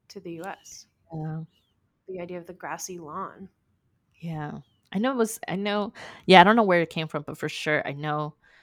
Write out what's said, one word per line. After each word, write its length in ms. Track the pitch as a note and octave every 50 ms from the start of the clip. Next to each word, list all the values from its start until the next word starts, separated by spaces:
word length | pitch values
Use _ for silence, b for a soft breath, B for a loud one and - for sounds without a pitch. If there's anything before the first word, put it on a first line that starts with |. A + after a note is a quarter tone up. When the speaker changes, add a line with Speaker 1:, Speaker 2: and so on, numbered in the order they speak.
| _ -
Speaker 1:
to 120 | - G3+
the 120 | F3+ F3 E3+
U 120 | D#3+ F3
S. 420 | G3 - - - - - - - _ _ _ _ _ D#3+
Speaker 2:
Yeah. 280 | D#3+ D#3 D#3+ D#3 D#3+ D#3+ - _ _ _ _ _ _ _ _ _ _ _ -
Speaker 1:
The 120 | F#3 F3+
idea 180 | F3 F3 F3+ F3+
of 80 | E3
the 60 | F3+ F3+
grassy 460 | F3+ - D3 D#3+ F3 - - F#3 E3+
lawn. 500 | E3 D3 D#3 F#3 F#3+ - - - G3 F#3 _ _ _ _ _ _ _ _ _ _ _ _ _ _
Speaker 2:
Yeah. 380 | - E3+ D#3+ D#3 D3+ D3 D3+ D3 C#3 _ _ _ _ _ -
I 60 | G3
know 140 | A3 C4 C4+
it 40 |
was, 220 | B3 A3+ A3 - - -
I 100 | - F3
know, 360 | F#3+ G3+ G#3 G3+ G#3 G3+ - B B B B B B B
yeah, 140 | - F#3 F#3
I 40 | F3+
don't 120 | G3+ A3
know 60 | A#3 A3
where 180 | F#3+ F3+ F3
it 100 | E3 D#3
came 180 | - E3+ D#3+ D3+
from, 140 | - D3+ D3
but 100 | - D#3 -
for 100 | - D#3
sure, 380 | - - - D#3+ D3+ C#3+ -
I 60 | - C#3
know, 420 | C#3 D3+ D3+ D3+ D3+ D3+ D3+ - B B B B B